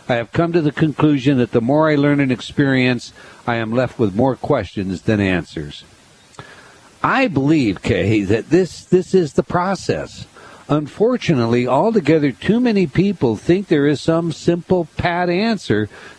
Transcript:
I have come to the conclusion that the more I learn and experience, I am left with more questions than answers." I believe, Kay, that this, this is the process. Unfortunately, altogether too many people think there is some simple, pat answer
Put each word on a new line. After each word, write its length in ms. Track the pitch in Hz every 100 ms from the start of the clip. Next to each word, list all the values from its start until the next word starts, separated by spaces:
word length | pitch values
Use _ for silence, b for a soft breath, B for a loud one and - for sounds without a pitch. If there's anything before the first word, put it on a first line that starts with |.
| B
I 60 |
have 160 | 120 113
come 200 | - 170
to 80 | 170
the 120 | 151
conclusion 680 | - 160 123 151 143 123 135
that 120 | 120
the 100 | 123
more 300 | 117 147 156
I 60 | 147
learn 240 | 143 143
and 100 | 135
experience, 840 | 120 - - 139 131 127 120 - - B B
I 120 | - 117
am 160 | 110
left 260 | 120 123 -
with 160 | 110
more 220 | 95 135 120
questions 640 | - 139 101 - 95 90
than 160 | - 107
answers." 640 | 98 90 80 - 73 - - - _ _ _ - B B B B B -
I 240 | 139 226 262
believe, 560 | 139 139 160 113 90
Kay, 400 | - 101 92 110
that 280 | 95 110 -
this, 340 | 160 185 -
this 300 | - 180 175
is 180 | 190 156
the 100 | -
process. 840 | - 175 180 190 - 76 71 - - B B B B
Unfortunately, 960 | 147 147 - 220 247 - 139 117 120 123
altogether 640 | 131 208 220 143 160 143
too 300 | 113 - 226
many 260 | 247 202 170
people 500 | 147 196 190 127 104
think 300 | - 180 202
there 220 | 156 143
is 120 | 143
some 300 | - 165 170
simple, 560 | 147 - 175 - 185 165 -
pat 320 | 185 175 180
answer 600 | 175 220 214 - 107 107 B B